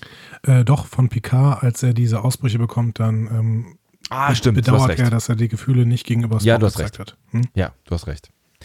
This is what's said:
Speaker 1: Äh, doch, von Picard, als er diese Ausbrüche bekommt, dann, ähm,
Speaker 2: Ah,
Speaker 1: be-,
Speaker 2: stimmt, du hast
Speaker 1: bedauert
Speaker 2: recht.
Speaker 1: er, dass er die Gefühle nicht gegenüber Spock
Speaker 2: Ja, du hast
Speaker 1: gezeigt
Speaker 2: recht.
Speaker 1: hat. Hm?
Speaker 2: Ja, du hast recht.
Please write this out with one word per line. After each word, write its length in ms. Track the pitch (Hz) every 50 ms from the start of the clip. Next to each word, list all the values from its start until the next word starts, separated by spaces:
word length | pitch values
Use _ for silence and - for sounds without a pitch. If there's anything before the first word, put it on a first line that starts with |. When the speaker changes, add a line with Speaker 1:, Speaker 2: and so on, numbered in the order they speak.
| - - - - - - - - -
Speaker 1:
Äh, 220 | 139 131 127 120
doch, 200 | 104 147 - -
von 200 | - - - 127
Picard, 560 | 120 - 113 - - 131 127 135 143 131 - -
als 180 | 120 113 -
er 120 | 127 123 120
diese 260 | 117 120 113 113 113
Ausbrüche 360 | - 127 - - - 120 104 113
bekommt, 400 | 117 110 - 120 117 117 - -
dann, 280 | 113 113 110 110 113
ähm, 500 | 107 113 113 113 113 110 113 117 - - _ _ _ _ _ - -
Speaker 2:
Ah, 200 | 120 131 139 143
Speaker 1:
be-, 40 | 127
Speaker 2:
stimmt, 220 | - - 127 104
du 40 | 127 113
hast 20 |
Speaker 1:
bedauert 220 | - 123 107 - 127
Speaker 2:
recht. 100 | - 127
Speaker 1:
er, 100 | 123 117
dass 200 | 113 113 - -
er 80 | 117
die 100 | 107 117
Gefühle 380 | 110 110 - - 131 131 123 120
nicht 200 | 117 123 123 -
gegenüber 300 | - 120 117 120 110 113 104
Spock 40 | 101
Speaker 2:
Ja, 120 | 113 117
du 80 | 117 110
hast 100 | 98 -
Speaker 1:
gezeigt 240 | - 76 - - -
Speaker 2:
recht. 120 | 123 - -
Speaker 1:
hat. 40 | _ _ _
Hm? 100 | - 117 123 - -
Speaker 2:
Ja, 160 | 98 85 - - _ _
du 100 | - 85
hast 120 | 85 -
recht. 220 | 76 71 - - _ _ _ _ _ _ -